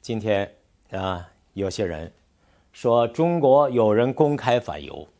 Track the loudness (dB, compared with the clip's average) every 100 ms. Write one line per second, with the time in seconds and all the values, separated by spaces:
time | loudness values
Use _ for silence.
0 | -6 -6 0 0 -2 -10 _ _ _ -6
1 | -4 -6 -10 _ _ -6 -6 -4 -6 -6
2 | -12 _ _ _ _ _ _ -6 0 2
3 | 2 0 -2 2 4 6 4 2 2 4
4 | 2 2 0 0 0 -2 -2 -12 -12 -16
5 | -18 _